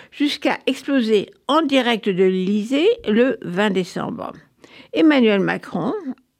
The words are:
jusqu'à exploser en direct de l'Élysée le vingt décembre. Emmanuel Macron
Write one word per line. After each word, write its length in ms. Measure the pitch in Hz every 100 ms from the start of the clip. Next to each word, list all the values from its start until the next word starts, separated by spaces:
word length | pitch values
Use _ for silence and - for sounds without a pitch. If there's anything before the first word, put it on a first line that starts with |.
| -
jusqu'à 480 | - 285 - 302 190 -
exploser 640 | 269 - 277 220 208 - - -
en 140 | 294
direct 480 | 302 262 240 226 214
de 140 | 180 190
l'Élysée 640 | 185 185 208 214 277 370 480 -
le 300 | 214 262 233
vingt 260 | - 175 214
décembre. 640 | 190 175 180 151 - - - _ _ - - -
Emmanuel 480 | - 320 285 226 202
Macron 540 | 170 180 - 180 175 415 294 - _ _